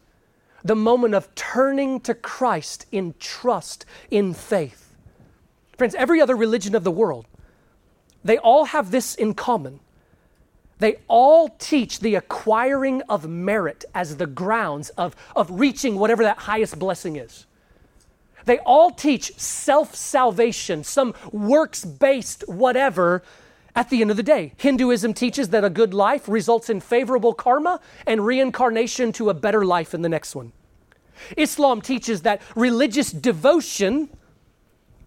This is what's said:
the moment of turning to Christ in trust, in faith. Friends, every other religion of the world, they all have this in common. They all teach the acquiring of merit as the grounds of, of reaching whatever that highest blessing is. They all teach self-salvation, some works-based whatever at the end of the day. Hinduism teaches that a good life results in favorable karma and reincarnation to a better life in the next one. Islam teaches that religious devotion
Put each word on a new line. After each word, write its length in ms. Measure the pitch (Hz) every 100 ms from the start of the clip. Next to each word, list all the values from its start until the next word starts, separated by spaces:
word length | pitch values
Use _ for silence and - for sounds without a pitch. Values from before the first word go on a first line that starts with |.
| _ _ _ _ _ _
the 140 | 170 220
moment 400 | 220 247 240 202
of 180 | -
turning 640 | - - 240 269 277 277 262
to 140 | -
Christ 720 | 233 - - 254 180 - - -
in 220 | 202 180 -
trust, 640 | - - 247 202 - - - - -
in 240 | 208 196
faith. 600 | 165 - 202 139 - _ _ _ _ _ _ _ _ _ -
Friends, 200 | 247 370
every 240 | 254 339
other 160 | 262 247
religion 400 | 220 226 190 208
of 80 |
the 80 | 180
world, 340 | 170 220 123 110 _ - _ _ _ _ _ _ _
they 160 | - 226
all 280 | 226 269 302
have 260 | 302 196
this 240 | 247 - -
in 180 | 220
common. 460 | 196 - 226 135 139 _ _ _ _ _ _ _ _ _ -
They 200 | 220 - -
all 400 | 226 262 320 320 -
teach 400 | - 302 202 -
the 160 | 226
acquiring 880 | 196 - - - 214 254 277 269 262 -
of 200 | 208 156
merit 560 | 170 185 214 165 - - -
as 200 | 180 147
the 120 | 170
grounds 600 | 131 185 226 190 147 151
of, 260 | - 175 - -
of 160 | - 170
reaching 460 | 180 277 233 269 196
whatever 260 | 214 226
that 160 | 220 190
highest 400 | - 220 214 151
blessing 380 | 185 175 180 151
is. 300 | 117 - - _ _ _ _ _ _ _ _ _ -
They 120 | 240
all 320 | - 269 339
teach 480 | - 294 254 - -
self-salvation, 1500 | - - - 285 302 - - 285 254 185 233 - - 160
some 300 | 147 - 254 - 180
works-based 1120 | 208 208 285 320 - 175 139 269 277 190 - 427
whatever 760 | 180 247 247 277 175 175 180 - - - _ _
at 140 | - 240
the 140 | 247
end 80 | 214
of 80 | 208
the 40 |
day. 300 | 233 294 151 -
Hinduism 560 | 277 262 254 247 226
teaches 340 | - 247 269 220
that 160 | 214
a 60 | 202
good 240 | 170 226
life 340 | 190 202 277 -
results 400 | 220 208 226 -
in 120 | 214
favorable 520 | - 240 247 254 233
karma 480 | - - 247 320 359 - - -
and 200 | 220 208
reincarnation 880 | 254 262 - 254 226 233 - 240
to 180 | - 214
a 40 |
better 300 | 170 208 220
life 300 | 190 175 160
in 80 | 170
the 80 | 165
next 260 | 160 - 139
one. 160 | 117 - _ _ _ _ _ - - -
Islam 420 | 302 - 277 233
teaches 400 | - 262 - 208
that 220 | 185 202 -
religious 560 | - 247 233 285 226 277
devotion 1000 | 156 254 170 247 330 - - 196 277 294 - _ _ _ _ _ _ _ _